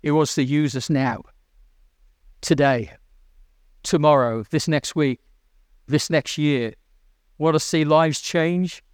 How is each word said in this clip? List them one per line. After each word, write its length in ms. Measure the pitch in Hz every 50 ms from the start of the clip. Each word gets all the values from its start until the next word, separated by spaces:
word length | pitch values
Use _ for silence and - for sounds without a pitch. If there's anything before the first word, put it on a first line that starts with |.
He 80 | - 151
wants 240 | 147 156 151 135 -
to 100 | - 139
use 320 | 127 143 151 151 139 120
us 140 | 131 - -
now, 320 | 156 135 135 151 113 - - _ _ _ _ _ _ _ - _ _ _ _ _ _ _ _ _ _ _ _ - - _
today, 500 | - - 165 139 143 139 131 120 110 - - - _ _ _ _ _ _ _ - - _ _ _ _ _ _ _
tomorrow, 600 | - - - 160 147 151 147 139 127 117 113 113 107 _
this 180 | - 151 - -
next 260 | 156 143 - - -
week, 260 | 160 151 135 123 - _ _ _ _ _ _ _ _ _ _ _ _ _
this 240 | - 135 151 - -
next 260 | 165 151 - - -
year. 380 | - 151 147 143 127 117 110 113 _ _ _ _ _ _ _ _ _ _ _ _ _
Want 160 | 147 160 156
to 60 | 156
see 240 | - - - 160 156
lives 380 | 147 156 156 165 160 143 -
change? 600 | - - - 170 160 165 175 180 185 175 - - _ _